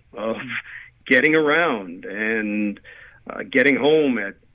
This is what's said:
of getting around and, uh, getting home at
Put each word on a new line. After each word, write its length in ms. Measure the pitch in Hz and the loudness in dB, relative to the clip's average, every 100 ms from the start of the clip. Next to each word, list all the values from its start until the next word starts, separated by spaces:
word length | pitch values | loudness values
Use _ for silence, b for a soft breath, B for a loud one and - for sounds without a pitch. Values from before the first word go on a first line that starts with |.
| _ | _
of 240 | - 110 110 127 117 B B B _ - | -8 -6 -6 -8 -12 B B B _ 0
getting 300 | 131 151 160 | 4 4 4
around 680 | 147 156 170 113 92 90 95 | 4 2 2 -2 -6 -12 -10
and, 760 | 98 110 113 107 104 104 101 B B B B - | -6 -2 -2 -2 -2 -2 -4 B B B B -14
uh, 140 | - | -12
getting 320 | - 131 131 127 | -2 2 2 4
home 420 | 139 156 147 117 | 4 4 2 0
at 160 | 98 - _ | -4 -10 _